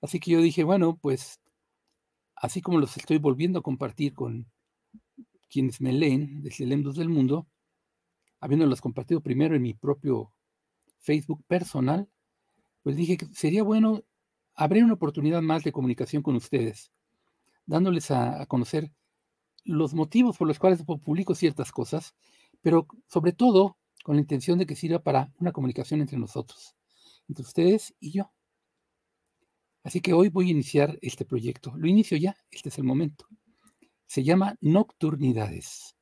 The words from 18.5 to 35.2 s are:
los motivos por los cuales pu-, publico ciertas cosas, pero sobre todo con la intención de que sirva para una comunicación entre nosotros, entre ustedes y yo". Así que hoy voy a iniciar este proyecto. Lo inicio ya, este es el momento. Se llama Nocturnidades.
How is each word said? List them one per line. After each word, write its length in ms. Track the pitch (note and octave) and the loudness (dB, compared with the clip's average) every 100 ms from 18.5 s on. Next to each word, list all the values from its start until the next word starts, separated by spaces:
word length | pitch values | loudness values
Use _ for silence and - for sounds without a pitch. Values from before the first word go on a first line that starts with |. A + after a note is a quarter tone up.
| C3 A#2+ D#3 D#3 _ _ _ _ _ _ _ | -4 -2 -4 -6 _ _ _ _ _ _ _
los 300 | - D#3 D#3 | -6 -2 -2
motivos 440 | D#3+ D#3 A3+ B3 G#3 | -2 0 2 2 2
por 100 | E3 | -2
los 100 | D3 | 2
cuales 260 | F#3+ F3+ | 4 2
pu-, 160 | D#3 D#3 | 0 -8
publico 360 | - D#3 F#3+ F3+ | -4 -4 -2 0
ciertas 360 | E3+ D3 C3 | 0 0 -8
cosas, 440 | - A#2 D#3 - _ _ _ _ _ | -6 -6 -6 -8 _ _ _ _ _
pero 260 | - E3 D#3+ - _ | 2 2 2 -12 _
sobre 260 | F#3 E3 | 0 0
todo 440 | F3 B3 G3 G3 - _ _ | 4 4 6 4 0 _ _
con 120 | - D3 | -2 0
la 60 | |
intención 360 | D3 C#3+ B2+ F3 | 0 -4 0 0
de 80 | F3+ | 0
que 100 | D3 | -4
sirva 240 | E3 E3 | -4 -2
para 280 | D#3+ C3+ C3+ _ | 0 0 -2 _
una 120 | F3 | -4
comunicación 500 | D#3 C3 B2 B2+ D3+ | -2 -4 -4 -4 -2
entre 160 | C#3 C3+ | -2 -4
nosotros, 580 | A2 C3 - - - _ _ _ _ _ _ | -8 -8 -12 -16 -20 _ _ _ _ _ _
entre 160 | C#3+ | -14
ustedes 500 | C3 - E3+ G#3+ - _ | -8 0 4 4 0 _
y 140 | D3 | -8
yo". 200 | F3+ G3 _ _ _ _ _ _ _ _ _ _ _ _ _ _ _ | -6 -6 _ _ _ _ _ _ _ _ _ _ _ _ _ _ _
Así 180 | C#3+ F3+ | -8 -4
que 120 | F3 | 2
hoy 160 | E3+ G3 | 4 4
voy 180 | F3+ F#3 | 4 2
a 40 | |
iniciar 480 | D#3+ B2+ D3 C#3+ D3+ | 2 2 2 2 0
este 240 | B2+ - - | -10 -8 -6
proyecto. 480 | B2+ A#2 B2+ - C3+ | -4 -6 -8 -12 -4
Lo 120 | D#3+ | 2
inicio 280 | G3+ A3+ D#3 | 4 4 0
ya, 180 | F3+ G3 _ | -2 -6 _
este 180 | - D3 | -14 -12
es 80 | - | -6
el 60 | |
momento. 420 | C3 C3 D#3+ D3 - - _ _ _ _ _ _ _ | -2 0 -2 -6 -20 -20 _ _ _ _ _ _ _
Se 180 | - | -4
llama 320 | C3+ F3+ G3 - | 2 2 2 -2
Nocturnidades. 1300 | D3 E3+ A3 _ D#3 D3+ | 2 2 2 _ -4 -2